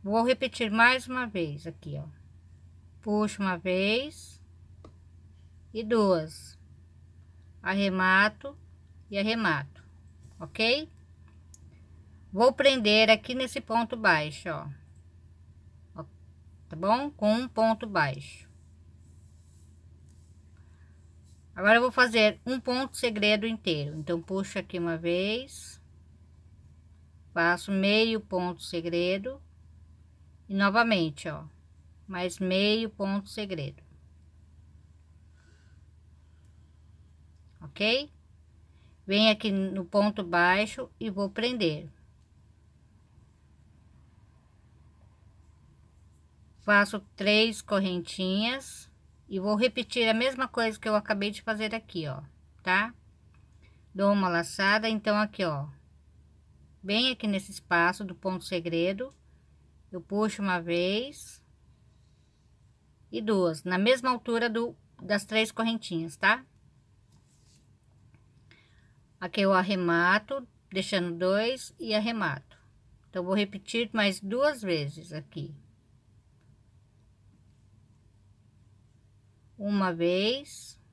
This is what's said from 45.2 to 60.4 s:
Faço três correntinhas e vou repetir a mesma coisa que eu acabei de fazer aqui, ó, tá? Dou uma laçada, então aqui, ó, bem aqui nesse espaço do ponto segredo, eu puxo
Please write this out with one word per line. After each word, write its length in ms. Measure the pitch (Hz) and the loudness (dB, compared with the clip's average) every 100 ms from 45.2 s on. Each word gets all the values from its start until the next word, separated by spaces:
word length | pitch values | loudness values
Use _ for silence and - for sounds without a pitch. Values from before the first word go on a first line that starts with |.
| - - - - - - - - - - _ _ - - | -20 -20 -20 -20 -20 -20 -20 -20 -20 -20 _ _ -20 -10
Faço 380 | - 202 202 208 - - | 4 4 4 -2 -12 -2
três 460 | 208 208 226 208 | 2 4 4 0
correntinhas 1300 | - 202 190 180 170 - 185 190 226 269 - - - _ _ _ - | -2 0 2 -2 -6 -4 0 0 0 -4 -10 -16 -18 _ _ _ -10
e 100 | 196 | -4
vou 160 | 196 214 | -2 2
repetir 520 | 254 - 220 247 226 | 2 0 -4 0 2
a 40 | |
mesma 340 | 226 254 262 262 | 2 0 -2 -4
coisa 300 | - 226 220 | 0 -2 -2
que 100 | 220 | 0
eu 80 | 208 | 0
acabei 360 | 208 202 202 | 0 -2 -2
de 100 | 208 | -6
fazer 320 | - 214 220 | -6 -4 -4
aqui, 320 | 226 - 180 151 | -6 -8 -8 -6
ó, 140 | 135 147 - - _ | -8 -14 -20 -20 _
tá? 320 | 185 185 226 - - _ - - - - - - - 190 | 0 0 0 -8 -20 _ -20 -20 -20 -20 -20 -20 -14 0
Dou 160 | 202 | 2
uma 160 | 202 185 | 4 2
laçada, 600 | 170 165 - 196 214 220 | 0 -2 0 2 2 2
então 280 | 220 214 208 | 0 0 2
aqui, 260 | 214 - | 0 0
ó, 240 | 180 143 147 - - - _ - - - _ - - - | -2 -2 -8 -14 -20 -20 _ -20 -20 -20 _ -20 -20 -14
bem 280 | 185 214 262 | -2 0 0
aqui 160 | 254 214 | -2 -2
nesse 220 | 190 196 | -4 -6
espaço 540 | - - 175 170 185 | -16 0 4 4 0
do 100 | 196 | -10
ponto 300 | 175 190 185 | -6 -6 -6
segredo, 680 | - 180 170 165 175 196 262 - _ _ _ _ _ _ _ | -4 -6 -2 0 0 -2 -8 -12 _ _ _ _ _ _ _
eu 80 | 180 | -16
puxo 400 | - 202 214 214 | -6 -2 -2 -2